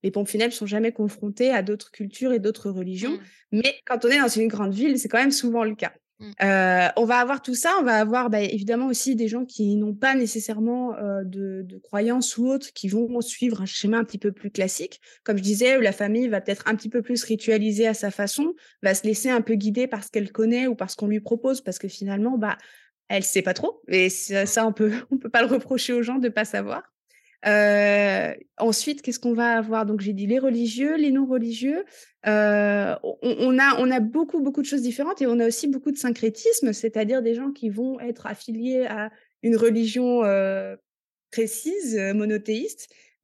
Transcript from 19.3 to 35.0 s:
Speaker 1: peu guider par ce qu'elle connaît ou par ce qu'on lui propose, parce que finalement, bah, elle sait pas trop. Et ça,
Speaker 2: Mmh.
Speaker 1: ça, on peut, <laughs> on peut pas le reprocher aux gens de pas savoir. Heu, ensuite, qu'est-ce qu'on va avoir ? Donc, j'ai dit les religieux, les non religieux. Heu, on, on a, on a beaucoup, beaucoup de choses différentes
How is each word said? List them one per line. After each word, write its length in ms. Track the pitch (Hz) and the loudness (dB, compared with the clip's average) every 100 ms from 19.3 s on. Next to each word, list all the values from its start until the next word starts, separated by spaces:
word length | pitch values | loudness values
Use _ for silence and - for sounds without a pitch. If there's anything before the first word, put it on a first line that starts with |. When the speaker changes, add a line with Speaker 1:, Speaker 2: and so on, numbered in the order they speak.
| 247 | 0
Speaker 1:
peu 120 | 226 | 2
guider 320 | 220 208 214 254 | 0 0 0 -2
par 160 | 214 | -4
ce 60 | - | -6
qu'elle 220 | 220 196 | -4 -4
connaît 340 | - 220 240 254 | 0 2 2 0
ou 80 | |
par 160 | 220 190 | -2 -6
ce 60 | - | -4
qu'on 120 | 208 | -2
lui 120 | 214 | -2
propose, 400 | 208 233 262 269 | -2 -2 0 -2
parce 180 | 190 185 | -6 -8
que 100 | 196 | -10
finalement, 500 | - 196 196 226 254 | -8 -6 -2 0 0
bah, 180 | 208 - - - _ _ _ | -2 -6 -10 -20 _ _ _
elle 160 | 196 | -2
sait 180 | 190 196 | 0 0
pas 120 | 190 | 0
trop. 280 | 185 339 - - | -2 -4 -6 -2
Et 200 | 185 185 | 2 2
ça, 380 | - - 196 202 | 0 -2 -2 0
Speaker 2:
Mmh. 0 | |
Speaker 1:
ça, 200 | 240 226 | 2 0
on 60 | |
peut, 200 | 208 214 | 2 0
<laughs> 180 | 233 - | 0 -4
on 80 | 269 | -4
peut 120 | - | 2
pas 120 | - | 2
le 60 | - | 4
reprocher 440 | 262 - 254 - | 0 0 -4 0
aux 100 | 240 | -2
gens 160 | 233 262 | 0 -2
de 100 | 247 | 0
pas 140 | 214 214 | -2 -2
savoir. 360 | 202 202 - - _ _ _ _ _ 208 | -4 -6 -10 -12 _ _ _ _ _ 2
Heu, 880 | 208 208 208 208 202 202 190 80 - - - | 4 6 6 6 4 4 2 -2 -6 -16 -2
ensuite, 420 | 233 220 - 294 | 0 0 -2 -4
qu'est-ce 160 | - 233 | -6 -4
qu'on 140 | 240 | -2
va 240 | 233 240 226 | 2 2 2
avoir ? 300 | 220 220 208 | 0 -2 0
Donc, 140 | 214 | -2
j'ai 120 | 196 | -2
dit 140 | 196 202 | -4 0
les 120 | 254 | 2
religieux, 580 | 269 233 233 233 285 320 | 2 0 -2 0 0 2
les 140 | 294 | 2
non 160 | 262 262 | 2 2
religieux. 580 | 254 233 226 254 320 403 - - _ 214 | 0 -2 -2 -2 -2 -6 -16 -20 _ 0
Heu, 680 | 214 208 208 208 202 190 175 | 2 4 4 2 2 0 -4
on, 140 | - - | -6 -4
on 360 | 247 - 254 254 | -2 2 4 6
a, 180 | 277 254 | 6 4
on 100 | 254 | 2
a 100 | 254 | 2
beaucoup, 400 | 220 294 320 330 | 2 0 0 0
beaucoup 200 | 277 285 | 0 -2
de 60 | 277 | -2
choses 160 | 277 | -2
différentes 400 | 240 233 | -2 -2